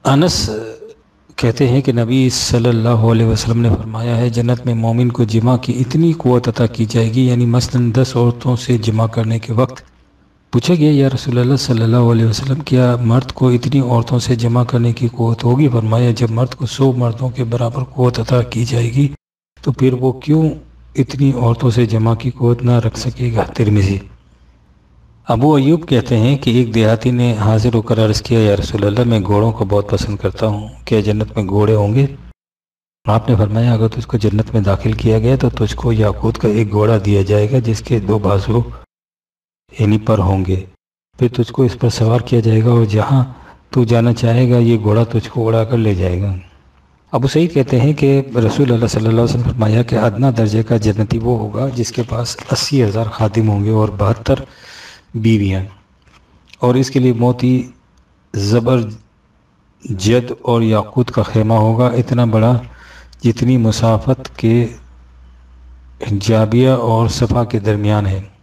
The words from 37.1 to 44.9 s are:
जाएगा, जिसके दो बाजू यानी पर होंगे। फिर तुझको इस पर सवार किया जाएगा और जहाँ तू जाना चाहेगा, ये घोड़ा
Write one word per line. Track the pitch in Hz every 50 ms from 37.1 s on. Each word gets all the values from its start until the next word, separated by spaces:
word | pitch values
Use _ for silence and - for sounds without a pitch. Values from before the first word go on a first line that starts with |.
| 104 101
जाएगा, | 98 92 107 104 104 107 127 127
जिसके | 113 113 110 - - - 127 110
दो | 98 95 107 110
बाजू | 98 98 101 98 - - 110 120 117 - - - - _ _ _ _ _ _ _ _ _ _ _ _ _ _ _ _ _ - -
यानी | 110 104 107 110
पर | 107 - 110 104
होंगे। | 92 92 95 95 92 90 95 95 - - _ _ _ _ _ _ _ _ _ -
फिर | 131 120
तुझको | - - 117 - - - 135
इस | 120 -
पर | - - 120
सवार | - - 113 113 117 120
किया | 113 - 131 117
जाएगा | 110 113 110 110 110 123
और | 120 117 117
जहाँ | 104 101 107 101 - 139 135 123 - - - - - - _ _ _
तू | - 131 120
जाना | 110 120 117 113 120
चाहेगा, | 117 - 127 117 113 123 127 120 123 120
ये | 117 117 117 107
घोड़ा | 104 107